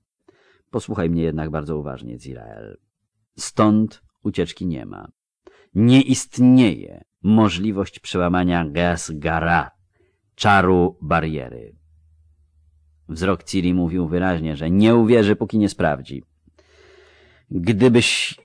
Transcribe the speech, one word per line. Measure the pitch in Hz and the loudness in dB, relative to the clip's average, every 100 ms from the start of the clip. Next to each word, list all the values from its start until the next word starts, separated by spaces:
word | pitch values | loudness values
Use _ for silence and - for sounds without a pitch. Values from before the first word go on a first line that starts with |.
| _ _ _ _ _ _ _ | _ _ _ _ _ _ _
Posłuchaj | 120 - 104 85 | -10 -8 -4 -2
mnie | 85 | -2
jednak | 80 78 78 | -2 -4 -6
bardzo | 78 76 78 | -8 -8 -8
uważnie, | 73 62 60 60 | -8 -12 -14 -16
Zirael. | 65 62 55 53 53 50 _ _ _ _ _ - | -16 -18 -18 -20 -20 -20 _ _ _ _ _ -16
Stąd | - - 107 107 110 - _ _ | -8 2 4 4 0 -4 _ _
ucieczki | 107 98 85 - 90 | -8 -4 -6 -6 -8
nie | 73 50 | -8 -10
ma. | 50 50 _ _ _ - _ _ 92 | -18 -20 _ _ _ -20 _ _ 0
Nie | 117 131 | 4 6
istnieje | 131 131 - - 127 127 120 62 50 50 _ _ | 4 0 -4 2 6 6 4 0 -10 -20 _ _
możliwość | 90 110 107 82 104 98 95 - | 2 4 4 0 -4 -4 -6 -8
przełamania | - 95 87 90 90 87 80 | -8 -2 0 0 0 0 -2
Ges | 73 87 82 - 78 | -2 -2 -2 -6 -8
Gara, | 80 80 82 85 73 _ _ _ _ _ _ - | -4 -2 0 -2 -2 _ _ _ _ _ _ -4
czaru | 107 101 92 92 87 - | 2 4 4 2 2 -2
bariery”. | 76 85 80 76 62 58 55 _ _ _ _ _ _ _ _ _ _ _ _ _ - | -4 -2 -2 -8 -10 -16 -20 _ _ _ _ _ _ _ _ _ _ _ _ _ -16
Wzrok | 78 92 92 | -6 -2 -2
Ciri | - 98 87 | -4 -2 0
mówił | 90 85 90 82 | 0 0 -2 -2
wyraźnie, | 87 92 85 78 73 | -2 -2 -2 -4 -6
że | 80 | -2
nie | 95 107 117 | 2 4 4
uwierzy, | 110 120 101 104 | 4 4 4 0
póki | 107 110 | -2 0
nie | 101 | -2
sprawdzi. | - 85 71 65 69 - _ _ _ _ _ _ _ _ _ _ _ - | 0 -2 -2 -8 -16 -18 _ _ _ _ _ _ _ _ _ _ _ -10
„Gdybyś | 92 87 101 127 120 113 - - - | -6 -2 2 4 4 2 -2 -6 -10